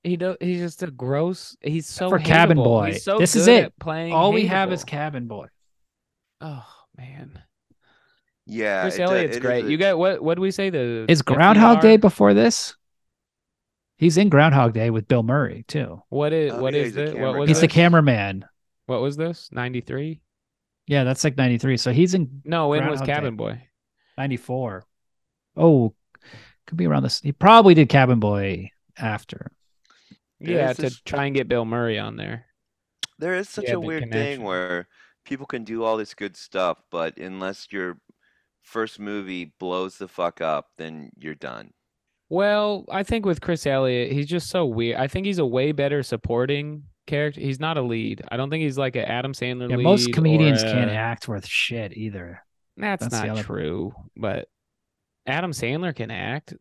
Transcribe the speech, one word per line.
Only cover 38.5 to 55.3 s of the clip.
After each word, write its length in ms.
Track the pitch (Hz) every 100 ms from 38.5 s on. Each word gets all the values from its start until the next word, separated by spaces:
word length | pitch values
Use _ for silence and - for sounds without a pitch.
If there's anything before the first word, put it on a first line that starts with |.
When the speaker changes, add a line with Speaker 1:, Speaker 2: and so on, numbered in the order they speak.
| _
Speaker 3:
first 360 | _ 117 110 -
movie 560 | 104 104 95 92 80 _
blows 360 | 92 90 95 -
the 120 | 95
fuck 320 | - 85 -
up, 300 | 82 76 - _
then 360 | 80 78 67 _
you're 200 | 78 76
done. 340 | 71 57 52 _ _ _ _ _ _
Speaker 1:
Well, 560 | 175 202 208 208 202 -
I 140 | 190
think 200 | 196 226 196
with 140 | 160
Chris 240 | - 165
Elliott, 460 | 147 135 131 123 120
he's 160 | 139 147
just 240 | 175 -
so 160 | 185 151
weird. 300 | 113 117 117
I 80 | 160
think 180 | 185
he's 140 | 196 185
a 80 | 135
way 240 | 123 143
better 320 | 147 139 143
supporting 800 | 131 113 - 120 127 143 147 151 143 _ -
character. 340 | 147 151 147
He's 200 | 143 135
not 160 | 156 156
a 40 |
lead. 400 | 123 113 110 107 -
I 80 | 120
don't 140 | 139
think 120 | 160
he's, 160 | 156 135
like, 180 | 135 123
a 120 | -
Adam 240 | 117 131
Sandler 360 | 135 127 123 123
Speaker 2:
Yeah, 60 | 123
most 300 | 151 196 120
Speaker 1:
lead 80 |
Speaker 2:
comedians 480 | 117 160 156 156 127
Speaker 1:
or 100 | 110
Speaker 2:
can't 180 | 123 120
Speaker 1:
a 40 |
Speaker 2:
act 340 | 107 113 117 -
worth 180 | 104 -
shit 500 | - - 117 104 107
either. 460 | 107 98 87 90 _ _ _ -
Speaker 1:
That's 260 | 208 196
Speaker 2:
That's 180 | 120 120
the 60 | 107
Speaker 1:
not 40 |
Speaker 2:
other 80 | 107
Speaker 1:
true, 520 | 104 101 78 92 95 - - -
but 320 | 107 - - _ _ _ _ _ _ _
Adam 240 | -